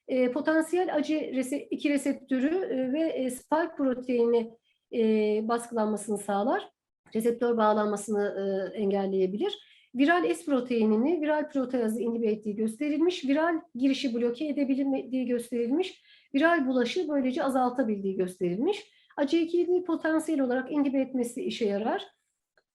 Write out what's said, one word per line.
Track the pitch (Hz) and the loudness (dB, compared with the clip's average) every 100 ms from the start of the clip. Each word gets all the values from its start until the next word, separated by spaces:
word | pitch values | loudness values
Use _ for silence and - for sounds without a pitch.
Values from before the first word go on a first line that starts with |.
| - | -4
e, | 254 247 | 0 0
potansiyel | 294 294 311 320 349 370 302 | 0 0 0 2 0 0 -2
A | |
C | 285 311 - | 0 -2 -2
rese-, | 254 254 285 - | -4 -4 -4 -4
iki | 381 302 | -2 0
reseptörü, | 285 285 269 - 262 277 370 | 0 0 -4 -2 0 0 0
e, | 370 262 262 | -2 -2 0
ve, | 294 | 0
e, | 320 - 262 | 0 -2 -4
spike | 254 - 302 330 - | -4 -2 0 0 0
proteini, | 269 247 254 240 233 233 226 - _ _ - | -2 -2 0 2 4 2 0 -10 _ _ -6
e, | 240 220 220 214 214 220 | 0 2 4 2 0 0
baskılanmasını | 233 233 233 214 208 226 202 | -2 -2 -2 0 -2 -2 -4
sağlar. | 208 196 226 359 - _ _ _ _ 226 | -2 0 0 -2 -4 _ _ _ _ -2
Reseptör | 233 233 240 233 | 0 0 0 4
bağlanmasını, | 214 214 214 208 214 208 202 190 196 196 185 - | 4 4 2 -2 -2 0 0 -2 -2 -2 -2 -2
e, | |
engelleyebilir. | 202 196 196 190 185 208 403 403 - - _ 247 | 0 0 0 2 2 0 -4 -6 -16 -20 _ 0
Viral | 285 349 320 | 4 4 2
S | 339 - | -2 0
proteinini, | 262 240 233 214 214 277 349 | 0 0 2 4 4 2 2
viral | 294 302 294 | 0 0 -2
proteazı | 277 254 254 220 220 | -4 -2 -2 -2 -2
inhibe | 233 233 226 | -4 -2 -2
ettiği | 214 214 202 | -2 -4 -4
gösterilmiş. | 220 - 294 294 349 349 269 | -4 -2 -2 2 0 0 0
Viral | 285 330 320 - 240 | 2 2 -2 -6 -2
girişi | 269 262 269 233 | 0 0 -2 0
bloke | 240 240 302 | -2 -2 -4
edebildiği | 285 277 269 277 262 233 254 247 | -2 0 0 0 -2 -2 -4 0
gösterilmiş. | 240 233 240 233 294 370 - _ - _ 269 | -2 -2 -4 0 0 -2 -8 _ -20 _ 2
Viral | 330 339 254 | 4 4 2
bulaşı | 254 240 370 302 | 2 2 0 0
böylece | 285 254 254 | 0 0 0
azaltabildiği | 277 262 247 247 220 202 196 190 | 0 2 0 0 0 0 -2 -2
gösterilmiş. | 180 - 175 185 320 427 - _ _ - | -4 -2 -2 0 0 -2 -8 _ _ -4
A | 285 | 0
C | 330 | 2
ikiyi | 330 349 339 359 | 2 0 2 0
potansiyel | 359 320 320 320 320 294 | 0 -2 0 0 0 0
olarak | 254 254 254 | 0 0 0
inhibe | 294 277 269 | 0 2 2
etmesi | 262 262 240 - | 0 -2 -4 -4
işe | 202 220 208 | -6 -2 0
yarar. | 202 226 381 - _ _ _ _ _ _ | 0 -2 -4 -6 _ _ _ _ _ _